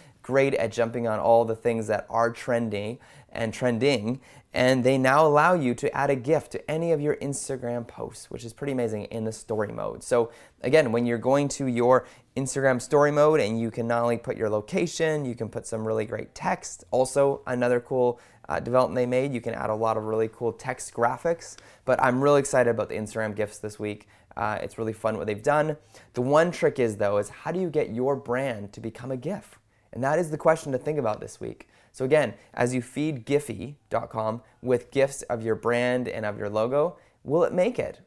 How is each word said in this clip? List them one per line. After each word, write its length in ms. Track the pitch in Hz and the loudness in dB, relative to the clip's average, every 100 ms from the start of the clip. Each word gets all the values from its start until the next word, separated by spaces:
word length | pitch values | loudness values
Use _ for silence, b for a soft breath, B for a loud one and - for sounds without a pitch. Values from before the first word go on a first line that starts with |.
| B B | B B
great 320 | - 135 135 | 0 4 4
at 160 | - 113 | 2 -2
jumping 380 | 117 117 123 117 | 0 0 0 -2
on 100 | 107 | 2
all 260 | 82 117 | 6 6
the 120 | 113 110 | 6 0
things 320 | 120 113 107 | 0 0 -2
that 180 | 104 - | -4 -2
are 220 | 113 117 | 0 0
trending 720 | 120 - 120 117 101 107 127 B B B | 0 -2 -2 -2 -4 -6 -10 B B B
and 200 | - 113 | -6 -6
trending. 680 | 101 127 113 139 123 104 131 B B _ | -2 0 2 2 2 -2 -6 B B _
And 300 | - 127 131 | 0 2 4
they 120 | 123 135 | 4 4
now 300 | 131 143 160 | 4 4 6
allow 280 | 147 165 | 4 4
you 200 | 180 127 | 2 0
to 180 | 120 139 | -2 -4
add 160 | - 143 | -2 0
a 60 | 135 | 0
gif 320 | 123 156 - | 0 0 0
to 200 | - - | -10 -6
any 220 | 160 170 | -4 0
of 80 | 151 | 0
your 160 | 147 - | 0 -2
Instagram 720 | 139 139 - 135 120 120 117 | -4 -6 -6 -6 -6 -6 -8
posts, 420 | - - - - | -12 -12 -12 -14
which 140 | 120 | -14
is 80 | 117 | -14
pretty 200 | - 143 | -8 -4
amazing 340 | 131 117 107 - | -2 -2 -4 -6
in 180 | 113 | -6
the 80 | 110 | -6
story 400 | 110 - 107 107 | -8 -6 -4 -4
mode. 320 | 113 53 120 | -4 -8 -8
So 260 | - 123 117 B B _ | 0 0 0 B B _
again, 300 | 127 156 131 | 2 4 4
when 140 | 117 120 | 2 0
you're 120 | 117 | 0
going 300 | 120 139 143 | 2 2 0
to 180 | - 135 | -2 -2
your 400 | 120 123 127 B B B - | 2 6 4 B B B -6
Instagram 440 | 135 139 135 123 | -4 0 2 0
story 300 | - 147 147 | 2 4 4
mode 300 | 147 151 156 | 6 4 4
and 200 | 104 113 | 2 0
you 120 | 113 | -2
can 160 | 123 117 | -4 -2
not 140 | 117 | 0
only 140 | 120 117 | 0 -2
put 200 | - - | -4 -4
your 120 | 110 | -2
location, 760 | 107 - 185 175 - 160 151 | -2 -2 -2 -2 0 -2 0
you 100 | 131 | -4
can 140 | 113 107 | -6 -8
put 180 | 117 - | -8 -8
some 180 | 110 | -6
really 200 | 110 110 | -2 -2
great 320 | 107 113 - - | -2 -8 -10 -8
text. 480 | 185 180 - - - | -4 -4 -8 -16 -4
Also, 500 | 120 127 143 139 135 - | 0 2 4 2 2 -4
another 320 | 123 123 123 | 0 2 2
cool, 400 | - 131 123 120 b b - | 0 2 2 0 b b -4
uh, 120 | 85 | -4
development 340 | 127 127 107 | 2 2 4
they 120 | 123 123 | 2 0
made, 260 | 123 143 | 0 0
you 80 | 120 | -4
can 140 | 117 | -6
add 160 | 113 113 | -4 -4
a 40 | |
lot 220 | 107 110 110 | 0 0 0
of 80 | |
really 240 | 107 110 113 | -2 -2 -2
cool 200 | - 117 | -2 -6
text 420 | 107 131 127 - | -4 -8 -8 -10
graphics. 640 | - 117 127 170 170 - - B B | 0 0 0 -2 -4 -8 -18 B B
But 160 | - 127 | 0 2
I'm 220 | 131 123 | 2 4
really 160 | 143 143 | 4 4
excited 320 | 135 135 120 | 4 4 4
about 180 | 110 101 | 2 -2
the 80 | 95 | -6
Instagram 380 | 104 113 110 | -6 -4 -4
gifs 240 | 104 104 - | -4 -6 -6
this 220 | 107 104 | -12 -8
week. 260 | 107 104 - b b - | -8 -8 -14 b b -6
Uh, 220 | 107 104 | -4 -4
it's 160 | - - | -6 -6
really 140 | 110 | -6
fun 260 | 107 110 107 | -2 -4 -2
what 80 | 101 | -4
they've 160 | 104 | -2
done. 340 | 143 147 156 151 B B B | 0 0 0 -4 B B B
The 100 | 123 | -4
one 300 | 127 151 175 | 2 4 4
trick 260 | 165 156 - | 2 0 2
is, 180 | 117 104 | 0 0
though, 220 | 101 104 | 0 0
is 100 | 104 | -2
how 220 | - 156 | -8 -6
do 100 | 170 | -4
you 100 | 180 | -2
get 220 | 151 - | -2 -2
your 220 | 113 131 | -2 -2
brand 580 | 135 120 123 139 107 101 | -2 -2 -4 -4 -6 -10
to 60 | - | -10
become 300 | 113 - 127 | -12 -10 -10
a 60 | 131 | -8
gif? 420 | 139 202 - - _ _ _ | -6 -10 -12 -20 _ _ _
And 100 | - | -4
that 160 | 135 156 | 0 0
is 100 | 165 | 0
the 80 | 151 | 2
question 320 | 165 160 147 | 2 2 0
to 60 | 127 | -4
think 200 | - 151 | -2 -2
about 220 | 113 104 | -2 -4
this 200 | 104 - | -8 -12
week. 280 | - - - b b | -12 -12 -20 b b
So 120 | - | -6
again, 300 | 131 156 123 - b | 2 2 2 -4 b
as 220 | - 123 | -2 0
you 80 | 127 | 0
feed 420 | 120 - 156 135 | -4 -4 -4 -4
giphy 520 | 110 139 139 101 117 147 _ | 0 0 0 -8 -10 -14 _
dot 220 | - 117 | -4 -4
com 320 | 117 110 117 b b | -4 -4 -4 b b
with 300 | 123 120 - | 0 0 2
gifs 320 | 135 135 - | 2 2 0
of 220 | - 117 | -4 -4
your 100 | 113 | -2
brand 540 | 110 113 120 123 127 120 | 0 0 2 2 0 -2
and 180 | - 107 | -4 -6
of 100 | 107 | -6
your 140 | 104 | -4
logo, 460 | 104 117 143 165 b b b | -2 0 0 0 b b b
will 220 | 127 160 | -2 0
it 80 | - | 2
make 260 | 180 185 - | 2 0 0
it? 220 | - - | -6 -10